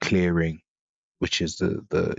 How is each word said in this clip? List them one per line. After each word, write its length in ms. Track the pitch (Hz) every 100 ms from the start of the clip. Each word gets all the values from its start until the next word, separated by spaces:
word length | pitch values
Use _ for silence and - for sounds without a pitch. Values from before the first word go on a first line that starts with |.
clearing, 600 | - 95 90 85 82 80 _ _ _ _ _ -
which 220 | 90 -
is 160 | 85 -
the, 280 | 92 - -
the 260 | - 87